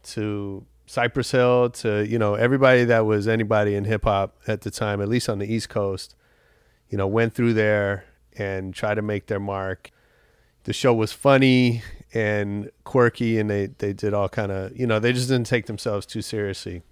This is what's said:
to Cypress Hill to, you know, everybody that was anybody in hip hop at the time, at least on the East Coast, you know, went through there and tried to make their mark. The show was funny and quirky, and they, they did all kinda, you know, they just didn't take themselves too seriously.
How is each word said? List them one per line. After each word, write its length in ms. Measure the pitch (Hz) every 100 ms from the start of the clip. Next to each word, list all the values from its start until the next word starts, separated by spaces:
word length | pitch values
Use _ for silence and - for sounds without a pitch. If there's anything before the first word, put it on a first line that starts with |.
to 640 | - - 107 104 101 95 - _
Cypress 460 | _ - 120 135 123
Hill 400 | 131 123 123 123
to, 360 | - 117 104 107
you 120 | 113
know, 160 | 104
everybody 500 | 104 120 135 135 127
that 220 | 120 113 107
was 220 | 107 104
anybody 460 | 113 107 107 104
in 100 | 101
hip 200 | 101 107
hop 320 | 117 98 95 _ -
at 160 | 104
the 80 | 107
time, 300 | - 107 101
at 80 | 101
least 200 | 123 -
on 100 | 101
the 120 | 101
East 180 | 113 -
Coast, 480 | 110 98 95 - _ _ _ _ _ _ _ _
you 80 | 101
know, 80 | 98
went 260 | 110 117
through 220 | - 117
there 500 | 110 107 104 101 98 - _ _ -
and 380 | 101 95 95
tried 200 | - 107
to 80 | 104
make 260 | 104 104 -
their 120 | 101
mark. 500 | 101 98 95 92 - _ _ _ _ _ _ _
The 80 | -
show 200 | 113 131
was 180 | 117 107
funny 720 | - 139 135 131 127 123 117 - - _
and 560 | 117 107 104 101 101 104 _
quirky, 540 | - 131 117 - 117 113
and 120 | 107
they, 160 | 101 98
they 260 | - 101
did 220 | 98 104
all 140 | 101 98
kinda, 420 | - 101 95 95
you 120 | 120 123
know, 120 | 110
they 140 | 117
just 160 | 127 123
didn't 180 | 131 117
take 200 | 123 107
themselves 400 | 104 117 101 -
too 160 | 110
seriously. 600 | - 107 101 95 95 90 _